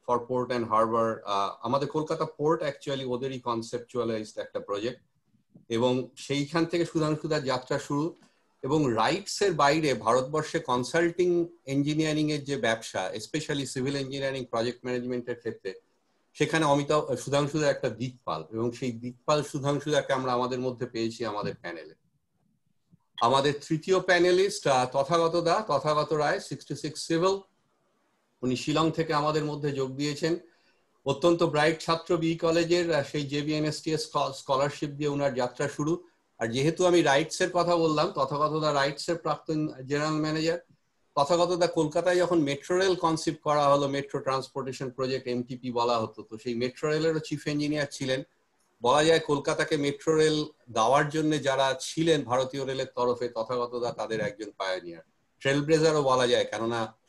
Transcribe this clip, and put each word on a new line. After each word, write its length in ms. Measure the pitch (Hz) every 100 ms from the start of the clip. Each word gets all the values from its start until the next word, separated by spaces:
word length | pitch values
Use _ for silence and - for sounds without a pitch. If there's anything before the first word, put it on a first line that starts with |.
| -
for 100 | 120
port 320 | 120 127 123
and 140 | 123
harbor। 520 | 113 107 113 117 113 107 98
আহ, 400 | 98 98 - 117
আমাদের 220 | 139 143
কলকাতা 380 | 156 151 156 156
port 380 | - 147 165
actually 460 | 151 - - 135 131
ওদেরই 300 | 123 131 131
conceptualized 1000 | 123 113 113 123 120 123 113 113 107 -
একটা 220 | 101 101
project। 400 | 87 101 113 120 _ _ _ _ _ - -
এবং 380 | 113 123 127 127 -
সেইখান 500 | - 139 139 165 165
থেকে 200 | 175 165
সুধাংশু 420 | 165 151 151 160
দার 160 | 151
যাত্রা 360 | 131 127 - 143
শুরু। 360 | - 147 160 - _ _ _ _
এবং 320 | 131 156 139
rights 480 | 110 117 185 202 -
এর 120 | 202
বাইরে 400 | 156 143 156 156
ভারতবর্ষে 680 | 120 110 127 131 151 151 160
consulting 840 | - 123 123 165 170 170 180 175 170 - -
engineering 680 | 143 143 151 156 156 151
এর 120 | 151
যে 140 | 135 139
ব্যবসা, 540 | 113 113 - 107 92 107
especially 500 | - 151 151 147 127
civil 300 | 135 131 139
engineering 500 | 131 139 135 135 123
project 400 | 117 117 123 127
management 440 | 123 123 123 120
এর 60 | 120
ক্ষেত্রে, 380 | 113 - 98 - _ _ _ _ _
সেখানে 320 | - 147 160 151
অমিতাভ, 500 | 143 143 151 151 123
সুধাংশু 440 | - 139 143 156
দা 100 | 143
একটা 200 | 135 131
দিকপাল, 540 | 107 127 - - 80 80
এবং 220 | 110 120
সেই 200 | 120 127
দিকপাল 520 | 113 123 - - 151
সুধাংশু 480 | 147 151 139 143 151
দাকে 220 | 147 -
আমরা 200 | 135 131
আমাদের 260 | 123 123 127
মধ্যে 260 | 127 117 123
পেয়েছি 400 | 113 113 117 113
আমাদের 280 | 104 101 -
প্যানেলে। 320 | 87 82 - - _ _ _ _ _ _ _ _ _ _ _ -
আমাদের 320 | 117 135 143 143 -
তৃতীয় 320 | 160 190 185
panelist, 680 | 185 175 175 180 196 - 151
আহ, 180 | 127 127
তথাগত 500 | 139 139 170 165 175
দা, 220 | 165 190 214
তথাগত 460 | 143 151 151 147
রায়, 260 | 156 147 196
সিক্সটি 360 | - 131 - 139
সিক্স 260 | 156 -
civil। 380 | - 165 185 196 - _ _ _ _ _ _ _ _ _
উনি 140 | 127 120
শিলং 360 | - 151 160
থেকে 220 | 160 160
আমাদের 320 | 151 151 156 147
মধ্যে 260 | 143 147
যোগ 240 | 131 131 131
দিয়েছেন। 400 | 147 147 160 175 - _ _ _ _ _ 135
অত্যন্ত 380 | 135 175 170
bright 360 | 165 147 156 160
ছাত্র 380 | - 165 - 175
বি 200 | 165 165
কলেজের, 560 | 170 165 170 175 170
আহ, 100 | 151
সেই 240 | 135 151 139
জেবিএনএসটিএস 760 | 143 147 151 151 151 - 156
স্ক-, 300 | - 151 135
scholarship 580 | - - 135 143 - 151
দিয়ে 200 | 143 147
উনার 240 | 143 139
যাত্রা 360 | 120 123 - 143
শুরু। 340 | - 147 175 - _ _ -
আর 100 | 113
যেহেতু 380 | 123 147 165 180
আমি 160 | 175
rights 400 | 151 139 156 -
এর 80 | 180
কথা 220 | 175 170 175
বললাম, 360 | 165 151 175
তথাগত 480 | - - 147 151 156
দা 120 | 156
rights 360 | 143 139 143 -
এর 60 | 170
প্রাক্তন 520 | 160 147 - 156 156 131 131
general 280 | 143 156
manager। 460 | 156 156 156 160 170 - _ _ _ _ -
তথাগত 420 | 143 170 175 180
দা 100 | 175
কলকাতায় 480 | 170 151 170 180 180
যখন 240 | 175 170
metro 380 | 143 139 - 180
rail 180 | 190 180
concept 460 | 170 160 - 151
করা 280 | 151 147 143
হলো, 180 | 143 143
metro 320 | 139 139 139
transportation 720 | - 135 131 139 131 127 131
project, 380 | 123 131 131 127
এমটিপি 440 | 123 120 123 131
বলা 280 | 120 120 120
হতো, 240 | 110 -
তো 140 | 104 107
সেই 180 | 123 117
metro 340 | 123 - 151
রেলেরও 300 | 156 160 156
chief 280 | 156 147 156
engineer 400 | 147 147 151 135
ছিলেন। 320 | - 131 131 - _ _ _ _ _
বলা 220 | 120 143
যায় 160 | 160 160
কলকাতাকে 580 | 156 143 151 151 151 156
metro 380 | 143 139 - 156
rail 300 | 156 151 151 - -
দেওয়ার 380 | 113 113 139 151
জন্য 340 | 156 156 151
যারা 320 | 135 135 135 131
ছিলেন 440 | - - 165 156
ভারতীয় 420 | 117 127 131 139 135
রেলের 220 | 131 127 -
তরফে, 320 | 123 120 123
তথাগত 520 | - 113 123 120 120
দা 120 | 117
তাদের 280 | 113 107 110
একজন 320 | 104 104 104 -
pioneer, 440 | 95 92 87 82 - _ _ _
ট্রেলব্লেজারও 640 | 135 139 143 160 160 151
বলা 240 | 135 127 123
যায়, 180 | 117 101
কেননা 480 | 107 113 117 110 -